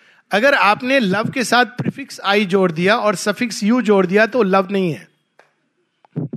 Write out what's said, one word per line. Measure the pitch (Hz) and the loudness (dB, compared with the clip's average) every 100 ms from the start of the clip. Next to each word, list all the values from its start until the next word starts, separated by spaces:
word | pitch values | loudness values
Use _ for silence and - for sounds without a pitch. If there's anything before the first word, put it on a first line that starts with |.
| _ _ _ | _ _ _
अगर | 190 269 | 0 2
आपने | 262 190 214 254 269 | 4 2 2 0 0
लव | 202 196 233 | 0 -2 -2
के | 277 | -4
साथ | 226 240 | 0 2
प्रीफिक्स | 247 - 139 - 277 - | 2 -2 -8 -8 -14 -8
आई | 190 208 202 | -2 0 0
जोड़ | 196 185 | 0 0
दिया | 160 185 226 | 0 0 2
और | 208 | 0
सफिक्स | 196 214 196 240 - | -2 -4 -4 -6 -2
यू | 208 247 | 0 0
जोड़ | 208 196 180 | 2 2 2
दिया | 196 220 | 2 2
तो | 247 | 0
लव | 196 190 185 | 2 2 0
नहीं | 196 185 | -2 -4
है। | 127 - _ _ _ _ _ _ _ _ _ _ - - | -4 -12 _ _ _ _ _ _ _ _ _ _ -10 -10